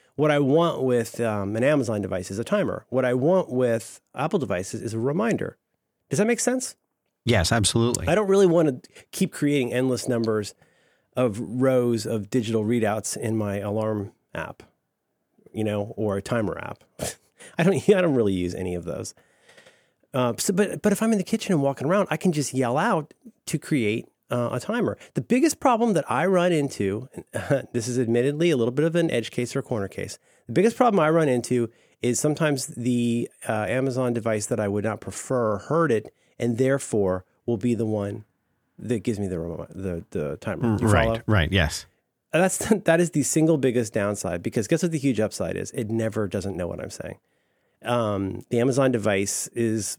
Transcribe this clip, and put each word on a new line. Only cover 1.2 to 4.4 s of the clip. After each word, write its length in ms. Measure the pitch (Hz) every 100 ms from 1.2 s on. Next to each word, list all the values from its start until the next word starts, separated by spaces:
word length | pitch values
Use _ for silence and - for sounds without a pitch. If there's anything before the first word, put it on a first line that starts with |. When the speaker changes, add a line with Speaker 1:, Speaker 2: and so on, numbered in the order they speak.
Speaker 1:
um, 340 | 113 104 98 110
an 80 |
Amazon 380 | 135 147 117 107
device 280 | 95 92 90
is 100 | 98
a 40 |
timer. 420 | 113 202 135 95 -
What 160 | 127 127
I 80 |
want 360 | 127 143 185 -
with 520 | 127 123 113 - - _
Apple 260 | - 156
devices 420 | 196